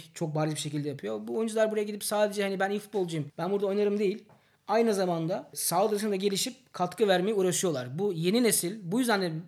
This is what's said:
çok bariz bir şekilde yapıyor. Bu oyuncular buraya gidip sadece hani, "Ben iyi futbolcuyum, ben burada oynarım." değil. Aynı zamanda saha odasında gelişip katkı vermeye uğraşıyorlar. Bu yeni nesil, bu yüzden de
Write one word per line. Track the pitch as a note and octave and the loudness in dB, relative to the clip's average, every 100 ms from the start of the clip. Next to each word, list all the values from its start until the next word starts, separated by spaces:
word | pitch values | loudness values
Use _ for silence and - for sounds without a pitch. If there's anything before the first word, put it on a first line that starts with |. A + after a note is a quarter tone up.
| - | -6
çok | - D#3+ D3+ | -8 -4 -2
bariz | D#3 D3+ | -2 -2
bir | |
şekilde | D3+ D3 C#3+ | -6 -4 -6
yapıyor. | C#3 G#3 A3 A3 | -6 -6 -6 -4
Bu | A#3 | -4
oyuncular | A3+ A3 A3 | -2 2 2
buraya | G#3+ | 2
gidip | G#3 G#3 | -4 -4
sadece | - G#3 G#3+ G3+ | -2 2 2 2
hani, | G3 F#3+ | -2 0
"Ben | G3 | 0
iyi | G#3 | -2
futbolcuyum, | - G#3 F3+ D#3+ C#3+ - | -4 -4 -2 -2 -4 -4
ben | F3 | -2
burada | G3+ G3 | 0 0
oynarım." | G3+ G#3 G#3 | 2 2 2
değil. | G3+ G#3+ - - _ _ - | 0 -2 -8 -20 _ _ -2
Aynı | A3 A#3 | 2 4
zamanda | G3+ F3+ E3 E3 G#3+ - | 2 2 0 0 -2 -6
saha | - - E3+ G#3+ | -6 0 2 2
odasında | G#3 G#3+ F#3+ | 2 0 0
gelişip | G3 F#3+ B3+ - _ | 0 0 -4 -6 _
katkı | - F3+ - G#3 | -4 -2 2 4
vermeye | F3+ F#3+ | 4 2
uğraşıyorlar. | G#3 F#3 - F#3 C3+ B2 D3 | 2 2 2 0 -2 -4 -2
Bu | G#3 | -2
yeni | E3 F3 A3+ | 0 2 4
nesil, | A#3 - F3 A3 | 4 2 -2 -6
bu | F3 A3+ | -4 0
yüzden | A#3+ G3+ | 2 2
de | F#3 D#3+ | 0 -4